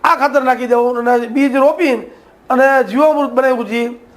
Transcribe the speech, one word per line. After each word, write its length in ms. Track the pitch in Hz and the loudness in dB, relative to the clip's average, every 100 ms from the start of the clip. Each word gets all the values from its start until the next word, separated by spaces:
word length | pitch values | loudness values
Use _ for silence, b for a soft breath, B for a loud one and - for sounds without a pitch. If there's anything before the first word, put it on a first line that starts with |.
આ 120 | - 330 | 0 0
ખાતર 260 | 277 277 | 0 0
નાખી 240 | 254 240 247 | 0 -2 0
દેવું 320 | 240 240 240 | 0 0 -2
અને 280 | 240 247 233 | 0 0 0
બીજ 300 | 247 277 262 | 0 0 2
રોપીને 540 | 277 370 339 - - B B B _ | 0 2 -2 -2 -6 B B B _
અને 340 | 254 269 269 | 2 4 2
જીવામૃત 460 | 202 233 311 302 269 | 0 0 2 2 -2
બનાવ્યું 380 | 240 262 254 214 | 0 0 -2 -4
છે 360 | 233 240 240 - | -4 -6 -8 -20